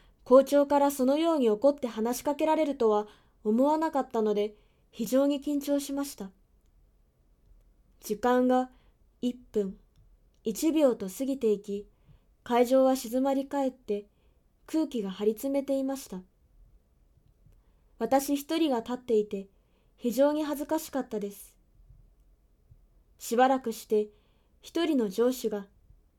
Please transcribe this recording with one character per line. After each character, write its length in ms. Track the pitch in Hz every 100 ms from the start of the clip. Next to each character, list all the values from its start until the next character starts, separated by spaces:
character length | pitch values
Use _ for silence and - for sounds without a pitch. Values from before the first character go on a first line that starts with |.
| _ _
校 220 | - 254 269
長 200 | 285 285
か 140 | 285
ら 120 | 285
そ 140 | 277 254
の 120 | 285
よ 160 | 330
う 60 | 320
に 100 | 233
怒 220 | 208 277
っ 40 | 285
て 140 | 240
話 300 | 220 226 247
し 40 |
か 120 | 294 285
け 100 | 311
ら 100 | 311
れ 100 | 294
る 120 | 269
と 120 | 226
は 200 | 208 208 - _ _
思 240 | 214 226 277
わ 100 | 311
な 140 | 320
か 80 | 294
っ 80 | 262
た 120 | 226
の 120 | 214
で、 220 | 208 208 - _ _ _
非 140 | - 214
常 220 | 254 285
に 140 | 285
緊 200 | 294 285
張 200 | 285 285
し 100 | 285
ま 140 | 277 285
し 100 | -
た。 160 | 190 _ _ _ _ _ _ _ _ _ _ _ _ - _ _ _ _
時 200 | - 208
間 280 | 247 247 254
が 220 | 254 254 _ _ _ _ -
一 120 | 247
分、 420 | 240 - 214 196 196 _ _ - _ _ _
一 280 | - 208 311
秒 240 | 311 277 220
と 140 | 190
過 160 | - 269
ぎ 140 | 269
て 120 | 220
い 100 | 202
き、 280 | 202 202 202 _ _ - _ _
会 240 | - 240 240
場 180 | 262 262
は 100 | 262
静 240 | 226 247
ま 140 | 269
り 140 | 277 277
返 220 | 285 269
っ 20 |
て、 360 | 262 - 208 208 _ _ _ _ _ -
空 200 | 311 311
気 140 | 240
が 80 | 190
張 160 | 185 208
り 60 |
詰 200 | 220 277
め 120 | 277
て 100 | 277
い 100 | 269
ま 140 | 269 269
し 100 | -
た。 140 | 185 185 _ _ _ - _ _ _ _ _ _ _ _ - _ _ _ -
私 380 | 226 269 277 285
一 200 | - 330
人 140 | 320
が 120 | 240
立 120 | 226
っ 40 | 247
て 180 | - 220
い 80 | 208
て、 240 | 196 196 _ _ _ _ _
非 160 | 247
常 200 | 226 285
に 120 | 294
恥 160 | 302 277
ず 80 | 294
か 100 | 311
し 140 | -
か 80 | 277
っ 80 | 247
た 120 | 214
で 120 | 202
す。 240 | - - _ _ _ - - - _ _ _ _ _ _ - _ _ _ -
し 180 | - 233
ば 120 | 254
ら 120 | 262
く 140 | 247
し 140 | 220 -
て、 240 | 214 208 - _ _ _ _
一 240 | - 339 330
人 100 | 285
の 140 | 214
上 220 | 190 247
司 180 | 254 220
が、 180 | 208 196 _ _ - _